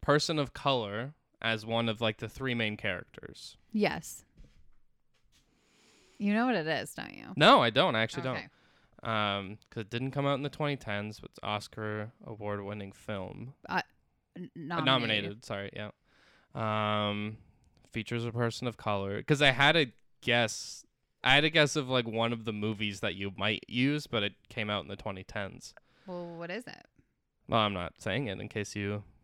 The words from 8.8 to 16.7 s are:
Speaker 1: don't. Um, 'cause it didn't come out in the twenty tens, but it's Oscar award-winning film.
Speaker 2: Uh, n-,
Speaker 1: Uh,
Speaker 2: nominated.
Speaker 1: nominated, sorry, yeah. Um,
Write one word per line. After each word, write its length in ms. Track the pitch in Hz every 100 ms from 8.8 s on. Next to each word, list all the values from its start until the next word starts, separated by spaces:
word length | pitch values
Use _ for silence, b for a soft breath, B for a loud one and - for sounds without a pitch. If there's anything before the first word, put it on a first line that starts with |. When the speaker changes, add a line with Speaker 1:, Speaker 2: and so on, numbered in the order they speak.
| b -
Speaker 1:
don't. 80 | -
Um, 460 | 110 104 101 98 107 _
'cause 120 | -
it 80 | 104
didn't 200 | 117 131
come 140 | 135 139
out 100 | 139
in 60 |
the 60 | 143
twenty 280 | - 147 139
tens, 420 | - 104 104 107
but 100 | -
it's 80 | -
Oscar 680 | - 104 - - 107 107 107 -
award-winning 680 | 214 110 104 101 101 104 98
film. 600 | 95 - 104 92 98 117 - -
Speaker 2:
Uh, 140 | 185 - _ _ _ _ -
n-, 100 | 180
Speaker 1:
Uh, 40 | -
Speaker 2:
nominated. 300 | 151 170 160
Speaker 1:
nominated, 600 | 131 117 107 101 107 -
sorry, 240 | 101 98
yeah. 180 | - 104 - b b b b b -
Um, 840 | 110